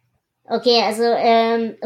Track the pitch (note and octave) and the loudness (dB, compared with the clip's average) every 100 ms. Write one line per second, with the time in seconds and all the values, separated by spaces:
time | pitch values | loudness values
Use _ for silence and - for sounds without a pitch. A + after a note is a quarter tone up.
0 | _ _ _ _ - A#3 B3 A#3 G3+ G#3+ | _ _ _ _ -6 -2 2 2 0 -2
1 | A#3 A3+ A#3 A3+ A3+ A#3 A3+ - | -2 0 2 2 2 -2 -4 -8